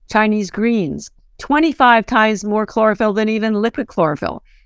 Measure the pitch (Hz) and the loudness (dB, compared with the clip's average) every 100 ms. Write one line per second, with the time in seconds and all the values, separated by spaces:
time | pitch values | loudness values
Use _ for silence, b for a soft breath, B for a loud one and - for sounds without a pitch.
0 | - 214 214 214 190 202 233 226 156 - | -2 0 2 0 -4 -2 0 0 -2 -6
1 | - _ _ - - 294 320 - 247 226 | -12 _ _ -12 0 2 2 4 4 4
2 | - 233 220 202 208 214 208 226 220 208 | 2 0 0 0 -2 -4 -2 0 0 2
3 | 214 202 220 220 220 208 226 294 - - | 0 0 -2 -2 -2 -2 -2 -4 -6 0
4 | 160 147 82 - - _ | 0 -2 -6 -8 -16 _